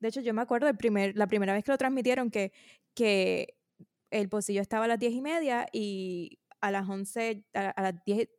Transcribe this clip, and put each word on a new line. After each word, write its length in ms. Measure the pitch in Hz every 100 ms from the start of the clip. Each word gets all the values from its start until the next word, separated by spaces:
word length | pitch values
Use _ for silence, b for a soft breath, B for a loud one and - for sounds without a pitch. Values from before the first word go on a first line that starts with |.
De 80 | 220
hecho, 100 | 247
yo 140 | 240
me 80 | 220
acuerdo 260 | 247 240 294
el 80 | 214
primer, 400 | 233 208 196 202
la 120 | 202
primera 260 | 214 196
vez 100 | 202
que 80 | 214
lo 60 | 269
transmitieron, 520 | 262 262 240 254 240
que, 220 | 214 190 B B B _
que 640 | - 226 196 185 180 - _ _ _ - _ _
el 180 | 214 202
pocillo 340 | 214 202 202
estaba 220 | 196 220
a 60 | 226
las 100 | 233
diez 140 | 233
y 80 | 240
media 440 | 285 339 302 240 -
y 720 | - 208 196 185 180 165 - _ -
a 120 | 208
las 180 | 196 196
once, 560 | 196 196 233 226 208 -
a, 160 | - 196
a 120 | -
las 220 | 190 175 -
diez, 240 | 202 233